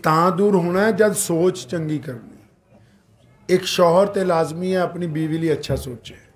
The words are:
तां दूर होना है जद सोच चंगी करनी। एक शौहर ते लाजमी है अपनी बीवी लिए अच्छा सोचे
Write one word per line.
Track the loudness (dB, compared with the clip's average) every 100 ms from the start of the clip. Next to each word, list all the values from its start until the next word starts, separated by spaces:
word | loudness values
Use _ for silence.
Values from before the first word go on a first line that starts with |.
तां | 2 2 2 2
दूर | 2
होना | 2 2 2
है | 2 2
जद | 2
सोच | 0 -2 0 0 -2 -6
चंगी | -6 -4 -6
करनी। | -8 -14 -16 -20 -20 _ _ _ _ _ _ _ _ _ -2
एक | -2 0
शौहर | 2 4 4 2
ते | 0
लाजमी | 0 0 0 -4 -2
है | -2
अपनी | -2 -4 -6
बीवी | -4 -4 -2
लिए | -2
अच्छा | -2 -2 -6
सोचे | -6 -12 -16 -20 -20